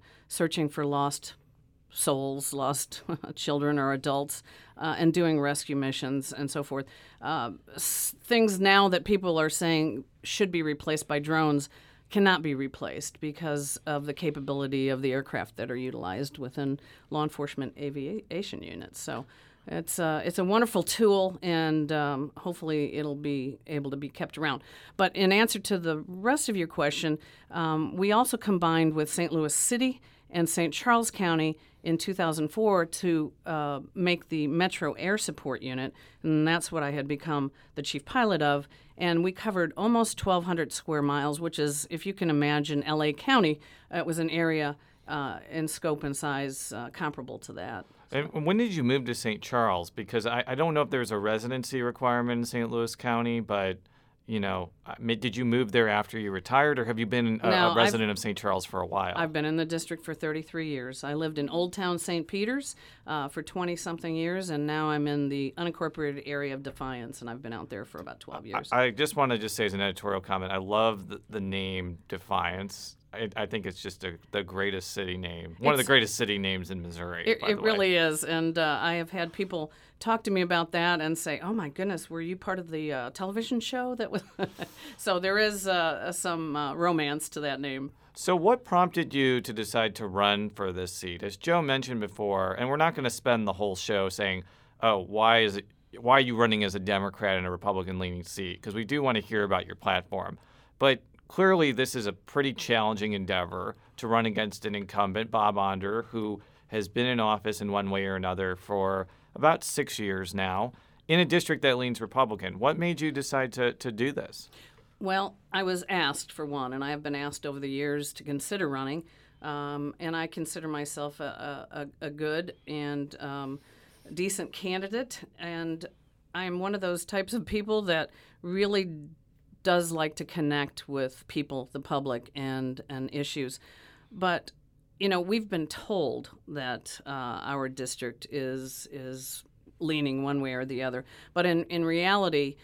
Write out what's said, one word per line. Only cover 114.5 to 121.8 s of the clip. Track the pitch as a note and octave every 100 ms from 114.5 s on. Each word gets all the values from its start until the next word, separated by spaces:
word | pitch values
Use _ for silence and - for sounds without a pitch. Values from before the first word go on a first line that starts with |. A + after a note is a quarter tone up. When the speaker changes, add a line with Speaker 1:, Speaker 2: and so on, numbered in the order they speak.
| - - - _ -
Speaker 1:
Well, | F#3+ F#3+ G3 - _
I | F#3+
was | F#3 F3+ F3+
asked, | F#3 C#3+ C#3+ -
for | - D3+
one, | C#3+ B2+
and | C3
I | C#3
have | D3
been | D3 C#3+
asked | C#3+ C#3+ D3+
over | C#3
the | C#3
years | C3+ D3 D3 C#3+
to | - D3
consider | C#3+ - G3+ D#3
running, | C3+ C3+ D#3 E3 - - _
um, | D3 D3 C#3+ C#3+ C#3+ -
and | E3 E3
I | D#3+
consider | F3 D#3 E3+ D#3
myself | D3 D3 D3+ D3 D3
a, | D3 - C#3+ C#3 -
a, | D3+